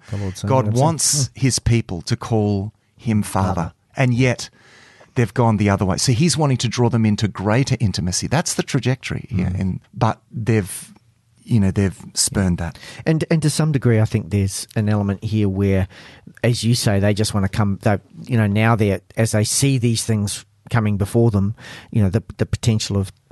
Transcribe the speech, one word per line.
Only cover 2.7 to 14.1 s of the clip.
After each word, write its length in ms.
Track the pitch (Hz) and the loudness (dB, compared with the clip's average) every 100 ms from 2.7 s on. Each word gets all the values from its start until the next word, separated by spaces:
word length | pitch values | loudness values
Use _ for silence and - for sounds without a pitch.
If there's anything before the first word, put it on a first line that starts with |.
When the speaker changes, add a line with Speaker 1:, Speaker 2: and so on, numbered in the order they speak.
| - _ _ | -10 _ _
Speaker 2:
him 240 | - 107 | -2 0
Father. 320 | 98 95 95 | 0 0 0
Speaker 1:
Father. 200 | 87 85 - _ - | 0 -4 -8 _ -2
Speaker 2:
And 180 | 127 120 | 0 2
yet, 340 | 127 - - _ _ - - - - | 2 0 -6 _ _ -20 -20 -20 -8
they've 200 | - 117 - | -2 0 2
gone 220 | 117 104 | 2 4
the 120 | 101 | 4
other 160 | 98 95 | 2 2
way. 120 | - | 0
So 160 | - | 0
he's 220 | 113 170 131 | 2 2 2
wanting 220 | 143 123 | 0 0
to 100 | 113 | -2
draw 220 | 120 117 | 0 2
them 160 | 117 110 | 2 2
into 220 | 104 104 | 2 -2
greater 500 | - 101 117 139 131 | -2 0 2 0 0
intimacy. 460 | 104 - 85 - - | 0 -2 -2 -2 -2
That's 300 | 143 - - | -2 -2 -4
the 80 | |
trajectory 640 | - 135 120 131 - - - | -2 -2 0 -2 -4 -10 -6
here. 180 | 95 90 | -4 -2
Speaker 1:
Mm. 80 | 92 | -2
Speaker 2:
And, 200 | 95 - - | -4 -4 -8
but 280 | - 113 - _ | -2 -2 -2 _
they've, 640 | 139 107 110 90 - - - _ _ _ _ | -6 0 0 0 -6 -16 -20 _ _ _ _
you 160 | - 120 | -2 2
know, 120 | 95 | 2
they've 260 | 95 98 - - | 2 0 -2 -8
spurned 460 | - - 104 92 85 | -4 -2 0 0 0
that. 180 | 82 - - - - | -4 -10 -18 -8 -2
Speaker 1:
And, 180 | 160 - | 0 0
and 100 | 165 | 0
to 80 | 156 | 0
some 220 | - 156 | 0 0
degree, 280 | 135 120 110 | 2 2 4
I 60 | |
think 240 | 110 | 2